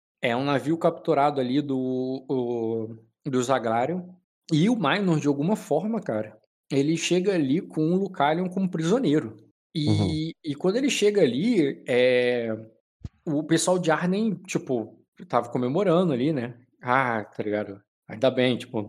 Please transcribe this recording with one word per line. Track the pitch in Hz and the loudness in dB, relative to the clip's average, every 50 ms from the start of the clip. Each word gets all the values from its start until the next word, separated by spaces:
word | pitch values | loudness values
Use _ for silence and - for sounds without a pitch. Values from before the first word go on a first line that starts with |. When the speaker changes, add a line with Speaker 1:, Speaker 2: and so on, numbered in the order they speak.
| _ _ _ _ | _ _ _ _
Speaker 1:
é | - 127 117 | -2 -2 0
um | 123 135 | 0 0
navio | 143 143 131 127 143 165 165 | 0 0 0 0 -2 -2 0
capturado | - 170 165 170 - - 156 139 139 143 143 135 | 0 0 0 -2 -2 0 2 2 2 2 2 0
ali | 127 123 127 143 | -2 0 0 0
do, | 143 131 135 131 127 127 127 127 127 127 131 131 127 - | 0 0 -2 -2 -2 -2 -2 -2 -4 -4 -6 -8 -6 -4
o, | 143 131 123 120 123 117 113 113 113 113 110 110 113 113 - _ _ _ - | -4 -2 -2 -2 -2 -2 -2 -2 -2 -4 -6 -8 -10 -14 -20 _ _ _ -8
do | 151 131 127 123 | -4 -2 0 0
Zaglarion. | 120 135 127 113 117 113 117 123 143 170 185 175 - - - _ _ _ _ _ - | 2 0 0 0 0 0 0 0 -2 -4 -6 -8 -12 -16 -20 _ _ _ _ _ -2
E | 170 147 165 220 | 0 2 2 2
o | 254 | 2
Minor, | 226 170 139 156 196 202 185 165 151 | 2 0 0 0 2 2 0 0 2
de | 143 147 | 2 0
alguma | 143 143 143 175 214 | 0 0 0 -2 -2
forma, | 214 - - 143 156 170 214 226 214 | -2 -2 -2 -2 -2 -2 -2 -4 -6
cara, | - - 117 107 110 107 - - _ _ _ _ _ - | -4 -4 -4 -4 -6 -6 -10 -20 _ _ _ _ _ -4
ele | 139 135 139 151 165 160 | 0 0 2 2 0 -2
chega | - - 175 185 180 202 196 | 0 0 0 0 2 2 0
ali | 170 147 131 135 180 | 0 2 2 0 0
com | 190 - - 160 156 156 175 | -2 -4 -4 -2 0 0 2
o | 190 | 0
Lucalion | 196 190 - - 139 147 156 170 185 180 | 0 -2 -2 0 2 2 2 0 -2 -2
como | 180 190 190 180 | -2 -2 -2 -2
prisioneiro. | 180 165 160 165 196 262 262 156 143 156 117 110 - - - _ _ _ _ _ - | -2 -2 0 0 0 2 2 2 2 2 0 -2 -8 -14 -20 _ _ _ _ _ -6
E, | 165 147 151 | -2 0 2
Speaker 2:
Uhum. | 107 104 104 - 156 156 156 165 - _ - | 2 2 2 0 0 -2 -4 -6 -8 _ -10
Speaker 1:
e | 156 139 | -10 -6
quando | - - 180 196 247 | -2 -2 0 0 0
ele | 269 277 | 0 0
chega | 226 - 202 208 208 202 | 0 2 2 2 4 4
ali, | 180 131 117 127 170 240 247 196 151 139 - - - - | 4 4 4 2 0 2 4 4 2 2 0 -4 -4 0
é, | 131 123 123 127 127 123 123 123 123 120 117 113 110 110 113 113 - _ _ _ _ _ - - - _ _ | 2 4 4 4 4 4 4 2 0 0 -2 -2 -4 -6 -8 -12 -20 _ _ _ _ _ -18 -18 -18 _ _
o | 170 147 143 156 | -4 -2 -2 0
pessoal | 151 165 160 160 - 185 185 | 2 2 2 2 2 0 2
de | 165 160 | 2 2
Arden, | 156 151 180 175 185 202 220 226 180 - - - | 0 2 2 0 0 0 0 -2 -4 -6 -6 -6
tipo, | - 170 - - 131 120 107 - - - _ _ _ - - - | -6 -6 -4 -2 -4 -4 -4 -6 -12 -20 _ _ _ -20 -8 -2
tava | - 120 117 - | 0 0 0 0
comemorando | - 131 123 123 139 175 208 190 160 170 190 175 139 | -2 -2 -2 0 0 2 2 4 4 4 4 2 2
ali, | 117 127 151 165 | 0 0 0 0
né? | 139 117 123 127 - - _ _ _ | -2 -4 -6 -8 -14 -20 _ _ _
Ah, | - 123 123 135 135 123 117 110 104 | -2 0 2 2 2 0 -2 -4 -4
tá | - - - 107 | -6 -8 -8 -4
ligado? | 104 104 104 104 101 98 101 - _ _ _ _ - | -4 -2 -2 -4 -6 -10 -14 -18 _ _ _ _ -16
Ainda | 113 110 123 131 | -6 0 0 2
bem, | 123 127 123 127 123 - | 2 2 2 2 2 0
tipo, | - - - 110 104 | -4 -6 -6 -6 -2